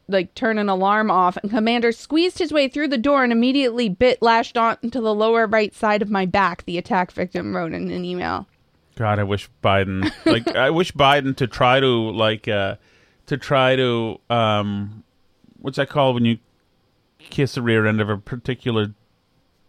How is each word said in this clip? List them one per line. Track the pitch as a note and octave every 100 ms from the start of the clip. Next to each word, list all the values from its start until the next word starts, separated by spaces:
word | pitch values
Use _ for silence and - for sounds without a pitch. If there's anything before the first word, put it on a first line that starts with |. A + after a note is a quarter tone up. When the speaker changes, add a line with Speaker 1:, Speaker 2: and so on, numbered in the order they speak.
| -
Speaker 1:
like, | F#3+ F3+
turn | - A#3 G#3+
an | G#3
alarm | F#3+ G3 G#3 A3
off, | F3+ F3+ -
and | G3+
Commander | A3 A3 A#3+ A#3
squeezed | A3+ - D#4 F4+ -
his | E4+
way | D4+ C4+
through | C#4+ D4+
the | C4+
door | C#4 C#4
and | B3
immediately | A#3 B3 C#4 B3+ A#3 A3+
bit, | F#3 B3+ -
lashed | A3+ A3+ A#3 A#3+
on | A3+ - A#3
to | C4+
the | A3
lower | G#3+ A3 A#3 A3
right | A3 G#3+ -
side | G#3+ G#3
of | G3+
my | G3+ F#3+
back, | G3+ F#3 - -
the | F3
attack | - G3 F3+
victim | - F#3 F3+ G3+ F3+
wrote | E3
in | F3 F3+
an | F3+ F3+
email. | F3+ E3+ F#3 - _ _ _ _ -
Speaker 2:
God, | G#2+ G#2
I |
wish | G2 G2+ - _
Biden, | G#2+ G2 G2 F#2+ G2 -
Speaker 1:
<laughs> | D#4+
Speaker 2:
like, | A2+ G3+ -
I | C3
wish | D#3+ F#3
Biden | C#3+ C#3 C#3+ C3+ C3
to | B2+
try | - B2+ C3+
to, | C3 A#2 A2
like, | G#2 A2 A2 -
uh, | G#2 G2 G#2+ _ _ _ _ -
to | C3+
try | - C#3 C3 C3
to, | B2+ A#2 A2+ - -
um, | A#2+ A2 G#2 G#2 G2+ G2+ G#2+ - _ _ _ _ _
what's | - C3+
that | C3+
called | D3 C3+ A#2+
when | A#2
you | A#2 _ _ _ _ _ _ _ _
kiss | - - C3+ -
the |
rear | A#2 A2+ G#2+
end | G#2+
of | G#2+
a | G#2
particular | - B2 - B2 B2 A2+ G#2 G#2 _ _ _ _ _ _